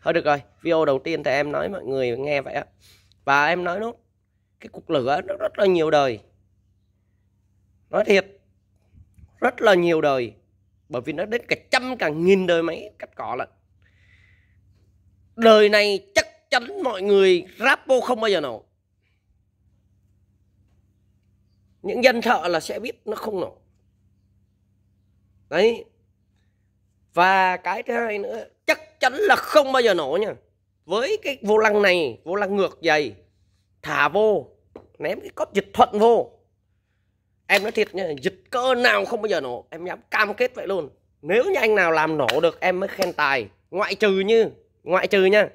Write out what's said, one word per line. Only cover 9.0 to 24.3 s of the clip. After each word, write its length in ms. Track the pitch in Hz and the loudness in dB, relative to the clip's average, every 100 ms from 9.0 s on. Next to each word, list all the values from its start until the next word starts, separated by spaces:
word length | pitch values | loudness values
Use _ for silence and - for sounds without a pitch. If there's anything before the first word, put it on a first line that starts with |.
| - _ - _ | -20 _ -20 _
rất 220 | 240 254 | -4 2
là 120 | 226 | 4
nhiều 260 | 185 175 165 | 4 4 2
đời. 340 | 151 135 117 107 _ _ _ _ _ | 2 0 -4 -10 _ _ _ _ _
Bởi 140 | 143 | -10
vì 100 | 123 | -8
nó 120 | 156 | -8
đến 180 | 208 233 - | -6 -6 -4
cả 80 | 156 _ | -8 _
trăm, 260 | 262 254 254 | -2 -2 -4
cả 120 | 170 | -4
nghìn 380 | 151 180 196 185 | 0 4 4 4
đời 160 | 170 | 0
máy 280 | 165 - - _ | 0 -6 -14 _
cắt 120 | - _ | -20 _
cỏ 200 | 110 123 | -10 -8
lận. 100 | - _ _ _ _ _ _ _ _ _ _ _ _ _ _ _ _ _ _ - | -10 _ _ _ _ _ _ _ _ _ _ _ _ _ _ _ _ _ _ 2
Đời 320 | 226 214 208 | 6 8 6
này 380 | 208 208 196 - | 4 2 -2 -2
chắc 360 | - 311 _ _ | -2 -2 _ _
chắn 320 | 262 240 403 | -4 -4 -6
mọi 200 | 294 202 | -6 -4
người 420 | 196 196 190 180 175 - | 2 4 4 4 0 -4
ráp 280 | 226 285 - | 0 0 0
vô 140 | 262 | 0
không 200 | - 233 | 0 -2
bao 100 | 220 | 0
giờ 100 | 185 | -2
nổ. 240 | 143 110 _ _ _ _ _ _ _ _ _ _ _ _ _ _ _ _ _ _ _ _ _ _ _ _ _ _ _ _ _ _ _ _ | -4 -10 _ _ _ _ _ _ _ _ _ _ _ _ _ _ _ _ _ _ _ _ _ _ _ _ _ _ _ _ _ _ _ _
Những 220 | 185 214 | -8 0
dân 180 | 254 240 | 0 0
thợ 260 | 226 214 170 | 0 -2 0
là 120 | 170 | -4
sẽ 180 | - 208 | -4 -10
biết 280 | 180 - - | -10 -14 -12
nó 100 | 208 | -10
không 240 | - 202 | -8 -6
nổ. 160 | 151 - _ _ _ _ _ _ _ | -8 -12 _ _ _ _ _ _ _